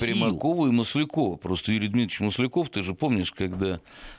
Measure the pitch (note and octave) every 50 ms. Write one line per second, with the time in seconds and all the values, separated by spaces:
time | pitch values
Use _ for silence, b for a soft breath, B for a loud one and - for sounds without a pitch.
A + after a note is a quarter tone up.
0 | A#2+ A2+ A2+ G#2+ A2+ A2+ F#2+ D#2 - D3+ E3+ F3 D#3+ C3 A#2 A#2+ A2+ - - C#3
1 | D3+ C#3+ - D#3+ C#3+ G2 E2+ D#2 - F2 F#2 F2+ - - G#2+ A2 G#2 G#2 G2+ B2
2 | A#2+ F#2 - - G#2+ G#2 G2 - B2+ B2+ - F3 E3 C#3 - G#2 F#2+ F#2 F#2 -
3 | D#3 D3+ B2 G2+ F2+ - - - G2 F#2 F#2 F#2 G2 F#2+ F#2 D#2+ B B B B
4 | B B B